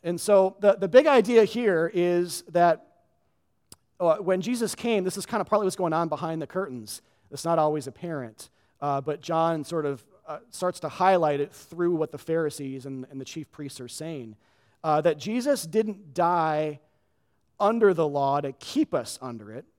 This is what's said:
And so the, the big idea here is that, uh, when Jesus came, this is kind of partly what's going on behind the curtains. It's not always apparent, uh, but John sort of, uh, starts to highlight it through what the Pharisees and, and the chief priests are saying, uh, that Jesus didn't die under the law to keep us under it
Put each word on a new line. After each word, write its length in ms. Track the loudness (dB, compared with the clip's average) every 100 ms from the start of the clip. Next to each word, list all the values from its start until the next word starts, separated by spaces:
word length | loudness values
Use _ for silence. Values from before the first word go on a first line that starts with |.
And 180 | -6 -4
so 340 | 4 4 4 2
the, 160 | 2
the 120 | 2 6
big 200 | 6 8
idea 360 | 4 6 6
here 480 | 6 2 0 2 0
is 500 | 0 2 2 0 -6 -4
that, 360 | 4 4 2 _ _ _ _ _ _ _ _ _ -20 _ _
uh, 180 | 2 2
when 240 | 2 0
Jesus 340 | 0 -2 -4
came, 280 | -4 -2 0
this 140 | 0 -6
is 80 |
kind 160 | -6 -4
of 60 | 0
partly 180 | 0
what's 100 | 0
going 180 | -2 -2
on 140 | 0 -2
behind 340 | -4 -6 -6
the 60 | -6
curtains. 540 | -6 -6 -10 -12 -16 _ _ _
It's 140 | -8
not 120 | -2 2
always 280 | 2 0 -6
apparent, 640 | -12 -10 -8 -10 -16 -20 _ _ _
uh, 220 | -4 -4
but 200 | -4 -8
John 420 | -2 0 2 0
sort 220 | -4 -4
of, 200 | -4 -6 _ _ -14
uh, 120 | -14 _
starts 280 | -6 -6 -4
to 80 | -10
highlight 500 | 0 4 4 2 0
it 120 | -4
through 440 | -8 -16 -2 0
what 160 | 0 -2
the 60 | -6
Pharisees 680 | -4 -2 -2 -6 -10 -10
and, 220 | -12 -12 -12
and 100 | -14
the 60 |
chief 260 | -12 -12 -14
priests 300 | -14 -14 -12
are 60 | -14
saying, 480 | -12 -10 -10 -12 -18 _ _ _ _
uh, 180 | 0 2
that 160 | 2 0
Jesus 480 | -4 -2 0 -2
didn't 480 | 0 0 0 -6 -10
die 680 | 0 2 2 0 0 -2 -6 _ _ _ _ _ _ _ _
under 340 | 0 4 4
the 140 | 4 0
law 320 | 0 0 0
to 120 | -4
keep 400 | -10 -6 -2 0
us 240 | -2 -4 -12
under 320 | -12 -12 -14
it 140 | -16 -18